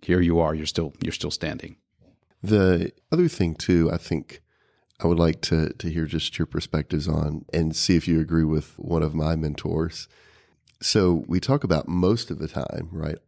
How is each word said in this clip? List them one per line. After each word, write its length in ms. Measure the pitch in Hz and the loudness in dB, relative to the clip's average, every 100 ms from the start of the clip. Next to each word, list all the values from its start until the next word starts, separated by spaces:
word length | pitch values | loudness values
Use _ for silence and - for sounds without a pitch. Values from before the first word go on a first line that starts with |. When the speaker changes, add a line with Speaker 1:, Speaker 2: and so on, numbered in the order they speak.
Speaker 1:
here 200 | - 90 | 0 2
you 200 | 85 82 | 4 4
are, 140 | 80 | 2
you're 100 | 78 | 0
still, 300 | 78 - 80 - | -4 -4 -6 -6
you're 100 | 85 | -6
still 180 | - 78 | -6 -6
standing. 460 | - 80 - - - _ _ _ _ _ _ | -6 -8 -8 -14 -20 _ _ _ _ _ _
Speaker 2:
The 480 | 98 107 92 87 87 - _ | 2 4 6 4 0 -8 _
other 160 | 160 175 | 2 2
thing 260 | - 87 | 2 -2
too, 360 | 78 - 87 82 | 0 2 4 4
I 60 | 82 | 0
think 420 | - 78 - - _ _ _ _ _ - | -4 -6 -6 -14 _ _ _ _ _ -4
I 80 | 87 | 0
would 120 | 85 | 4
like 240 | 82 80 | 2 2
to, 320 | - 82 78 | 0 0 0
to 160 | - 85 | -4 -6
hear 160 | 80 78 | -4 -2
just 320 | 80 - - | -4 -4 -4
your 80 | 80 | -4
perspectives 600 | 80 - 78 73 78 73 | -4 -4 -4 -2 -2 -2
on 380 | 78 76 76 - | -2 -2 -4 -4
and 240 | 80 80 78 | -2 0 0
see 200 | - 87 | 2 2
if 120 | 87 | 4
you 120 | 82 | 0
agree 240 | 78 80 | 2 2
with 340 | 78 78 - - | 2 0 -4 -10
one 240 | - 82 | -4 -2
of 120 | 78 | 0
my 220 | 80 78 80 | 0 -2 0
mentors. 720 | 78 73 - 80 82 - - _ _ _ _ _ _ _ | -2 -4 -4 -2 -4 -6 -16 _ _ _ _ _ _ _
So 440 | - 110 92 85 - | 0 2 4 2 0
we 120 | 92 | -2
talk 260 | - 143 | 0 0
about 220 | 92 78 - | 0 -2 0
most 440 | 87 90 117 - | 0 2 2 -2
of 80 | 73 | -8
the 100 | 78 | -8
time, 400 | - - - 82 | -6 -8 -8 -10
right? 260 | 85 78 80 | -8 -8 -8